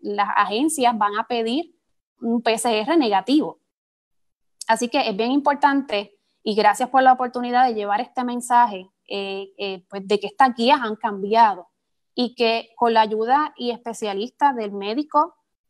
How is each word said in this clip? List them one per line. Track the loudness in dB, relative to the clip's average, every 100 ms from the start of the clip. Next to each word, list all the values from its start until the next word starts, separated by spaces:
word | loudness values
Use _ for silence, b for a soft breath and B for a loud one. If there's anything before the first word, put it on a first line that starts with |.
las | -6 -2 0
agencias | 0 0 0 -2 0 0 2
van | -2 -2
a | -4
pedir | -4 -2 -4 -6 _ _ _ _ _
un | -4 -2
P | 0 0
C | 0 -2
R | 0 2
negativo. | 2 0 2 0 0 -6 _ _ _ _ _ _ _ _ _ _ -2
Así | 0 0
que | -2 -2
es | -2
bien | 0
importante, | 0 0 2 2 2 -2 -4 -6 _ _ _
y | -4 2
gracias | 2 2 0
por | 4
la | 4
oportunidad | 4 0 -6 -2 2
de | 2
llevar | 0 -2 -4
este | -4 -6
mensaje, | -6 -6 0 2 2 0 -14 _ -10
eh, | -8 -6 -8 -10 -10
eh, | -8 -8 -12
pues | -12 -2
de | -2
que | 0
estas | 2 2 4
guías | 2 2
han | 0 -6
cambiado | -6 -6 0 4 4 2 -8 _ _ _ _ -4
y | -4
que | 0 0 0 -4 -2
con | 2
la | 4
ayuda | 2 0 0 0 0 -4
y | -6
especialistas | -6 -10 -8 -6 -6 -8 -2 0 0
del | -6
médico, | -6 -6 -6 -2 0 0 -4 _ _ _